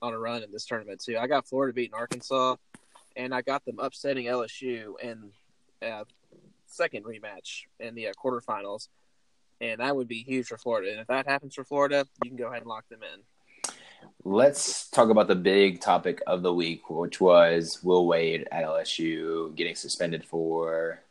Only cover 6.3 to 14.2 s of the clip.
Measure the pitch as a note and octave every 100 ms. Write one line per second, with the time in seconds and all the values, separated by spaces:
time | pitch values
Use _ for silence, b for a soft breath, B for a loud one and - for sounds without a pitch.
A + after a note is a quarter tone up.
6.3 | - _ _ _ - E3+ G#2+ G#2+ A2 G#2+
7.3 | F#2+ - - - - A#2 A#2 G#2+ G2 C3
8.3 | B2 A#2 G#2 G2+ G#2+ - _ _ _ _
9.3 | _ _ - A#2 A2 C3 C#3 A#2+ A#2 C3
10.3 | C3 A#2+ A2 A#2+ A2 F#2+ G#2+ A2+ C3 C3+
11.3 | C#3 C#3 - C3 C#3+ C#3+ C#3+ C#3 - B2
12.3 | B2+ A#2 A#2+ A2+ A2 - A2 F#2+ F#2+ _
13.3 | _ B B B B B B B _